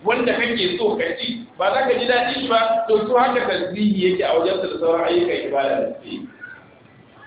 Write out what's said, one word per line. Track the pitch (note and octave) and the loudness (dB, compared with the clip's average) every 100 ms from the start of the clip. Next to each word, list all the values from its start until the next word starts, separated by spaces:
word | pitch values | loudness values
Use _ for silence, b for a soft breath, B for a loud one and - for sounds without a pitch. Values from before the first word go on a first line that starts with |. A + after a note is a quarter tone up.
wanda | F#3 B3 A#3+ F3+ | 0 0 0 0
kake | A#3 A#3+ F#3 - | -2 0 -2 0
so | A3 | 0
ka | - - - | 0 -4 -4
ci, | A#3 - - - | -6 -8 -12 -2
ba | F#3+ | 0
za | C4 C4 | 2 0
ka | A#3+ | 0
ji | A#3+ | 2
daɗi | B3 A#3+ | 2 0
shi | C#4 - | -4 0
ba, | A3+ A3+ A3+ A3+ | 2 2 0 2
to | G#3+ | 0
su | A3 B3 | 4 2
haka | B3+ B3 | 4 2
tasbihi | G3+ F#3 - F#3+ G#3+ F#3+ F#3 | -2 -2 -4 0 0 2 2
yake | F#3 | 2
a | C#3+ E3 | 2 2
wajen | E3+ F#3+ | 2 0
su | - | -4
da | - | -2
sauran | E3 E3 E3 | 0 2 2
ayyukan | F3 - - - | 2 2 -2 -2
ibada | C#3 - | 0 0
da | - - | 0 -2
suke | - - | -6 -12
yi. | - - - C6+ C6+ - - - - - - | -12 -12 -16 -20 -20 -20 -20 -20 -20 -20 -20